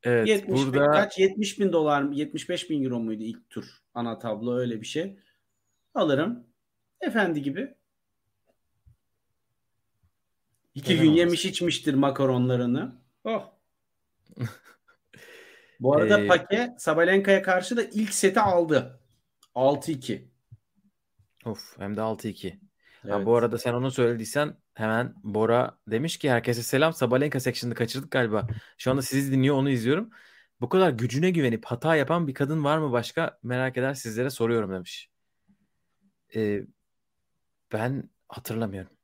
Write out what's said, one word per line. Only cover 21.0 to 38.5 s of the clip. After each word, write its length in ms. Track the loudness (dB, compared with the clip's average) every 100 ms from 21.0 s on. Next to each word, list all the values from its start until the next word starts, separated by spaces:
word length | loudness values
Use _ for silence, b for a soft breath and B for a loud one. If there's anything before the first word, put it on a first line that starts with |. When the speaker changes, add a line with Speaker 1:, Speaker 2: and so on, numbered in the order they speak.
| _ _ _ _ -12
Speaker 1:
Of, 340 | -12 -14 -12
hem 160 | -8 -4
de 40 |
altı 260 | -4 -4 -8
iki. 320 | -8 -12 -12 _ _ b b
Ha, 80 | -4 -2
Speaker 2:
Evet. 100 | 4
Speaker 1:
bu 100 | 4
arada 220 | 4 0
sen 160 | -2
onu 180 | -2 -2
söylediysen 680 | 2 0 0 -4 -2 -4 -6 _
hemen 400 | -6 -2 0 -2 -8
Bora 540 | -6 0 2 4 2 -4 -4
demiş 300 | -4 -2 -2
ki, 140 | 2
"Herkese 320 | 2 2 -2
selam. 300 | 0 2 2
Sabalenka 460 | 2 0 2 2 -2
section'ını 360 | -4 -4 -6 -4
kaçırdık 360 | -4 -4 -4
galiba. 360 | -2 0 -2 -4 -8 B B
Şu 140 | -2
anda 100 | -2
sizi 300 | 0 -2 0
dinliyor, 240 | 2 2 2
onu 140 | 0
izliyorum. 400 | 0 0 -2 -2 b b b b _
Bu 80 | 0
kadar 200 | 4 4
gücüne 420 | 2 -2 0 0
güvenip 340 | 2 0 -2 -4
hata 300 | -4 2 2
yapan 320 | 2 0 -2
bir 60 |
kadın 300 | -2 -2 0
var 140 | 0 0
mı 140 | 0
başka? 480 | -2 -2 -4 -4 -6
Merak 340 | -6 -2 -2 -2
eder, 160 | -4
sizlere 360 | -4 -8 -4 -4
soruyorum." 420 | -2 0 0 -2
demiş. 360 | -6 -10 -16 -18 _ _ _ _ _ _ _ _ _ _ _ _ -4
Ee, 260 | -2 -2 -6 _ _ _ _ _ _ _ _ _ _
ben 360 | -4 -4 -4 -10 _ _
hatırlamıyorum. 600 | -16 -8